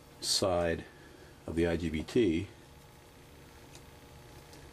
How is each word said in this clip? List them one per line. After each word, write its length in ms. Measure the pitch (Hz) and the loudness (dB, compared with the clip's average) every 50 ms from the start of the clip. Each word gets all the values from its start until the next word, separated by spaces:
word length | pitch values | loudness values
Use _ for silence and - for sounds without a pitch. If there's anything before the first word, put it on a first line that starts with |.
| - - - - | -20 -20 -16 -10
side 640 | - - - - - 95 90 87 87 85 82 85 85 - - - - - - - - - - - - | -4 -2 0 0 2 2 2 2 2 0 0 -2 -6 -10 -18 -20 -20 -20 -20 -20 -20 -20 -20 -14 -12
of 80 | - 82 | -4 0
the 100 | 82 85 | 0 2
I 100 | 85 85 | 2 2
G 140 | 82 87 82 | 0 -2 -2
B 140 | 76 78 76 | -2 -4 -4
T 440 | - - 127 113 92 80 85 98 - - - - - - - - - - - - - - - - - - - - - - - - - - - - - - - - - - - - - - - - - - - - - | 0 2 2 4 4 2 0 -2 -6 -10 -18 -20 -20 -20 -20 -20 -20 -20 -20 -20 -20 -20 -20 -20 -20 -20 -20 -20 -20 -20 -20 -20 -20 -20 -20 -20 -20 -20 -20 -20 -20 -20 -20 -20 -20 -20 -20 -20 -20 -20 -20 -20 -20